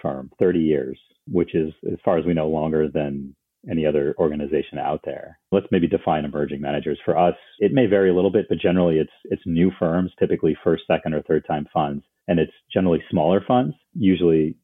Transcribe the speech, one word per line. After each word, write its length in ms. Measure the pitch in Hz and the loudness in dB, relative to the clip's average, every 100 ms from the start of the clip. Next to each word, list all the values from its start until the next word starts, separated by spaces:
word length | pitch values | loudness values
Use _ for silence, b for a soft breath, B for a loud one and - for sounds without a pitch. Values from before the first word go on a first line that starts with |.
firm, 300 | - 67 67 - | -6 -8 -12 0
thirty 200 | 92 87 | 2 2
years, 400 | 78 71 65 - _ _ - | 2 0 -2 -10 _ _ -4
which 260 | 87 85 | -2 0
is, 200 | 85 78 - - | -2 -4 -6 -8
as 80 | 87 | -4
far 140 | - 85 | 0 0
as 80 | 80 | 0
we 80 | |
know, 140 | 82 78 | 0 0
longer 400 | 78 80 78 76 | -2 0 0 0
than 480 | 76 71 69 69 - _ _ - | -2 -4 -6 -10 -18 _ _ -6
any 160 | 82 76 | -2 0
other 300 | 73 71 - | 0 -2 0
organization 640 | 80 73 71 76 - 73 | -2 -2 -2 -4 -4 -6
out 220 | 76 76 76 | -4 -6 -6
there. 320 | 69 - - _ | -12 -14 -20 _
Let's 160 | 98 - | -2 0
maybe 180 | 92 82 | 0 2
define 380 | 78 - 78 73 | 0 0 -2 -2
emerging 360 | 73 71 71 | -4 -4 -6
managers. 360 | 71 73 73 71 - | -4 -4 -4 -6 -2
For 100 | 82 | 2
us, 200 | 90 - - _ | 2 0 -12 _
it 120 | 101 | 0
may 140 | 135 113 | 2 2
vary 240 | 98 95 | 4 4
a 60 | 90 | 4
little 160 | 98 | 2
bit, 160 | 104 90 | 0 0
but 80 | 85 | -2
generally 400 | 95 90 87 78 | 0 2 2 2
it's, 140 | 76 _ - | -2 _ -8
it's 180 | 101 90 | -8 -2
new 260 | 82 92 - | 0 0 2
firms, 340 | 87 87 90 - | -2 0 -2 -2
typically 400 | 95 - 80 73 | -2 0 0 0
first, 220 | 87 80 - | 0 -2 0
second, 260 | 82 82 | -2 0
or 80 | 76 | -6
third 240 | - 78 - | -2 -2 0
time 200 | 76 73 | -6 -4
funds. 320 | 82 73 71 - _ - | -2 -2 -4 -12 _ -2
And 120 | 85 | 0
it's 120 | 78 - _ | 0 -6 _
generally 300 | 98 92 80 - | 0 2 0 0
smaller 320 | 82 78 98 - | 0 2 2 2
funds, 280 | 123 139 - _ | 0 0 -6 _
usually, 640 | - 98 90 87 80 78 - | -2 2 4 4 2 0 -4